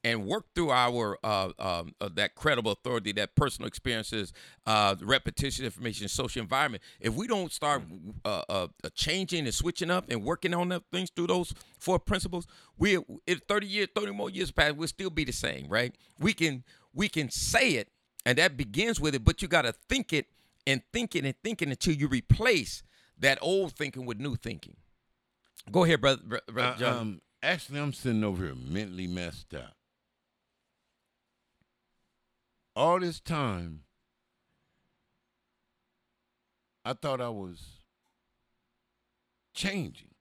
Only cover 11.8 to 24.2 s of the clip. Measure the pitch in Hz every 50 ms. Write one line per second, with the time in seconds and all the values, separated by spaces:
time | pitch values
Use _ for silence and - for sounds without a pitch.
11.8 | - - 185 175 - - 208 185 - 180 175 175 170 - - - - _ _ -
12.8 | - 202 196 175 - - - - _ - 180 160 _ - 202 208 202 196 196 208
13.8 | 196 - _ 214 208 202 202 202 202 208 190 190 190 - - - 151 151 147 147
14.8 | 160 151 - - 190 185 156 160 151 123 117 - - - - 65 69 73 95 113
15.8 | 123 127 - _ _ _ _ - 143 202 - - 165 156 139 127 - _ - _
16.8 | _ _ - 135 208 208 - 160 147 117 - - - - 147 - 262 247 156 117
17.8 | 101 _ _ _ _ _ _ - _ 120 127 143 170 185 143 123 139 104 101 147
18.8 | 208 233 226 - 147 151 139 131 110 131 - - 196 143 165 165 131 117 110 -
19.8 | _ _ 262 269 220 - 165 147 - _ _ _ _ _ _ _ _ 139 135 131
20.8 | - _ - 233 240 - - 170 135 139 135 _ - 220 233 - 170 143 131 -
21.8 | - 180 156 139 143 139 131 123 - - - - 220 254 214 160 104 - - -
22.8 | - - _ _ _ _ _ _ - 139 135 - - 160 190 196 190 160 - -
23.8 | 156 135 - 131 127 120 117 104